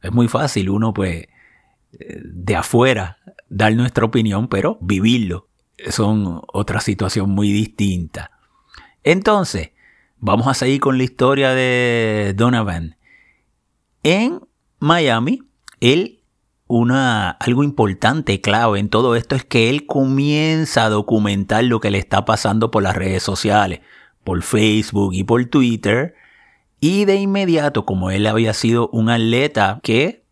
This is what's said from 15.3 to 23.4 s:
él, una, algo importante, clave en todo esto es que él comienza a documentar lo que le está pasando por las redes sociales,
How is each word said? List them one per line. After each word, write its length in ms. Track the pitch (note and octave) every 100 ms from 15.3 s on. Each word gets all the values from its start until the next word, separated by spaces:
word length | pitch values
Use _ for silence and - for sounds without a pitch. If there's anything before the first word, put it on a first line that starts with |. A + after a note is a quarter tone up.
| C4 - _ - _
él, 400 | A#2+ D3+ G3+ _ _ _ _ _ _
una, 640 | A#2 A#2+ C3 C3 A2+ F#2+
algo 340 | - - B2
importante, 800 | C#3+ C#3+ G#2+ F#2 A2 D3+ C3+ G2
clave 380 | - G#2 A#2 G2+
en 100 | G2+
todo 260 | A2 B2 A#2
esto 200 | - C3+
es 100 | -
que 240 | B2 A2+
él 160 | C#3+ C#3+
comienza 1000 | C#3+ C3+ C3+ C#3+ D3+ D#3+ D#3+ D#3 - A2
a 40 |
documentar 720 | G#2 G#2 A2 G#2 G2+ G2 G#2+
lo 160 | B2 A2+
que 120 | G#2+
le 80 | G2
está 260 | - G2+ A2
pasando 460 | A2 G#2+ G#2+ A2
por 100 | G#2+
las 140 | G2 F#2
redes 260 | F#2+ F#2
sociales, 600 | - F#2+